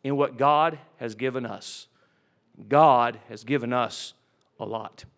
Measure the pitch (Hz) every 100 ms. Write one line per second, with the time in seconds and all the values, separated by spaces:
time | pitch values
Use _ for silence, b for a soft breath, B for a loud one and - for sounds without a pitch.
0 | 135 139 143 123 139 151 165 151 - _
1 | 120 104 131 127 120 95 - - - _
2 | _ _ _ _ _ - 104 139 156 123
3 | 120 113 - 110 117 139 117 123 117 -
4 | - _ _ _ _ _ 104 110 107 -
5 | -